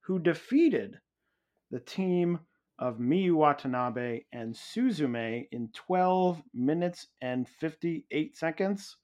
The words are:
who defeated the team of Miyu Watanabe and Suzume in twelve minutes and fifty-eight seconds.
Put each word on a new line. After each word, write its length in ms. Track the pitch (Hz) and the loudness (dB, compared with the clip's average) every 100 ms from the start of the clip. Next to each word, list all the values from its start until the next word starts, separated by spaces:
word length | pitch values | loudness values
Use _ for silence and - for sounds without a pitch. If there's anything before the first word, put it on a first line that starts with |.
who 180 | - 185 | -2 2
defeated 800 | 165 160 - 277 330 170 101 - _ _ _ _ _ _ _ | 2 0 0 4 4 4 -4 -14 _ _ _ _ _ _ _
the 80 | 123 | -12
team 640 | - - 185 180 175 170 - _ _ - | -8 -4 0 2 2 0 -6 _ _ -6
of 180 | 127 113 | -6 -2
Miyu 360 | 120 180 180 | 2 2 4
Watanabe 880 | 160 151 143 135 123 123 117 123 120 - | 6 6 4 -2 -2 -2 -2 -4 -6 -8
and 240 | 123 113 | -10 -8
Suzume 920 | 110 - 220 254 175 139 117 113 120 - | -10 -8 -2 0 0 -2 -2 -4 -6 -6
in 180 | 120 113 | -8 -8
twelve 680 | - - 180 185 185 180 165 - | -10 -2 2 4 4 2 0 -10
minutes 540 | 123 127 165 175 175 - _ | -2 0 2 -2 -4 -20 _
and 240 | 127 127 123 | -4 -4 -4
fifty-eight 880 | - 160 156 170 160 - 147 156 - | -6 -8 -4 -4 -4 -4 -4 -4 -4
seconds. 580 | 165 160 196 202 - - | -6 0 -2 -2 -6 -20